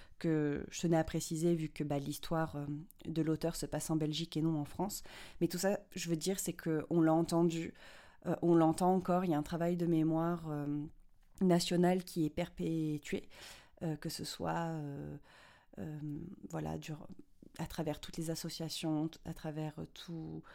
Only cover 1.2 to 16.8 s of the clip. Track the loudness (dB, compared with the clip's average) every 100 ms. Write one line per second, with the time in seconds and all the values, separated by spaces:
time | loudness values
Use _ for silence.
1.2 | -4 0 2 2 0 -4 -2 -2 -2 -6
2.2 | -2 0 0 -4 -6 -6 -8 -12 -4 0
3.2 | 2 2 0 -2 -4 -4 0 2 2 -2
4.2 | -2 0 2 2 -2 -4 -4 -4 -12 -14
5.2 | -16 -2 0 2 2 0 -2 -8 -2 0
6.2 | 0 -2 -4 -4 -2 -2 2 4 6 6
7.2 | 4 4 4 2 -4 -8 -18 -20 -20 -10
8.2 | -4 0 6 6 6 4 4 4 4 2
9.2 | 4 0 0 -2 0 2 4 4 4 4
10.2 | 2 -2 -4 -4 -2 -2 -4 -10 -20 -20
11.2 | -20 2 6 6 4 4 4 4 -2 0
12.2 | 0 0 -6 -4 -4 -2 -2 -4 -4 -6
13.2 | -8 -16 -18 -18 -20 -8 -4 -4 -6 -6
14.2 | -8 -4 -2 -2 -2 -4 -6 -8 -10 -12
15.2 | -16 -20 -20 -20 _ -12 -10 -8 -8 -8
16.2 | -10 -14 -8 -6 -4 -6